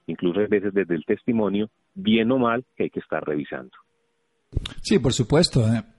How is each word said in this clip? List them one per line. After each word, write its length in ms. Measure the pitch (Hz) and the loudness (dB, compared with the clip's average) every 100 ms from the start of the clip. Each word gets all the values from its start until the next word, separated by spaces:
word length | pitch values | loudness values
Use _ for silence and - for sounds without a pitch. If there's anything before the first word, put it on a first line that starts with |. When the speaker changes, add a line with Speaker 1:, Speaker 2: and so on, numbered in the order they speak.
| - | -12
Speaker 1:
incluso 340 | 82 90 90 | -4 -2 0
a 60 | 104 | 2
veces 280 | 104 101 | 0 0
desde 200 | 98 85 | -2 0
el 120 | 85 - | -2 -2
testimonio, 640 | 104 - 113 101 101 107 _ _ | -4 0 0 0 -2 -4 _ _
bien 360 | 95 98 113 113 | -6 2 2 4
o 80 | 131 | 2
mal, 280 | 117 117 - - | 2 0 -4 -6
que 60 | |
hay 80 | 78 | -6
que 100 | 92 | -6
estar 240 | - 78 | -6 -6
revisando. 480 | 78 76 69 67 64 - _ _ _ _ _ _ _ - - - | -4 -6 -6 -10 -14 -20 _ _ _ _ _ _ _ -6 -6 -10
Speaker 2:
Sí, 180 | - 202 | 2 2
por 120 | 123 | 2
supuesto. 540 | - 117 147 175 135 110 | 0 2 4 4 2 2
Eh, 160 | 113 - | 0 -4